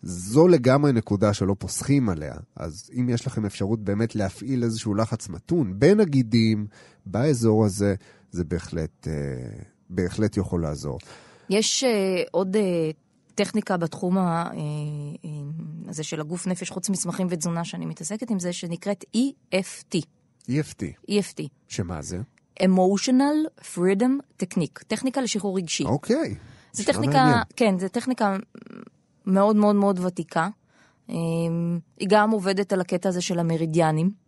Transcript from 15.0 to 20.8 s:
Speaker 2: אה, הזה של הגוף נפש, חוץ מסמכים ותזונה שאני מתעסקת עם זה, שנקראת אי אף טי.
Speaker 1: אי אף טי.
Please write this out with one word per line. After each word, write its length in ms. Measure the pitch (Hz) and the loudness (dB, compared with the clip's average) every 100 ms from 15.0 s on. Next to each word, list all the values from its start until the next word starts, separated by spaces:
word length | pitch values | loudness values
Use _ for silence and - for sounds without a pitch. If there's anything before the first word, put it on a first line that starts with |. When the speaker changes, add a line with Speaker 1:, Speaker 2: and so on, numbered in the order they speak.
| 147 151 | -10 -12
Speaker 2:
אה, 60 | 160 151 143 160 165 160 - | -12 -10 -10 -10 -12 -12 -12
הזה 140 | 151 | -10
של 180 | 156 156 | -8 -6
הגוף 260 | 151 175 180 | -6 -6 -4
נפש, 240 | 180 165 | -4 -6
חוץ 200 | - 180 | -8 -4
מסמכים 360 | 190 170 175 185 | -4 -4 -4 -2
ותזונה 340 | 175 175 170 | -2 -4 -4
שאני 220 | 175 175 165 | -6 -8 -10
מתעסקת 440 | 160 - 214 240 | -10 -10 -8 -4
עם 80 | 202 | -4
זה, 140 | 175 | -4
שנקראת 520 | 175 175 170 202 202 - | -6 -8 -6 -4 -6 -4
אי 180 | 220 269 - _ 185 | -2 -2 -4 _ -4
אף 220 | 196 - | -2 -12
טי. 180 | - 175 - _ _ _ - | -4 -4 -4 _ _ _ -4
Speaker 1:
אי 120 | 131 | -2
אף 120 | 147 | -2
טי. 200 | - | -6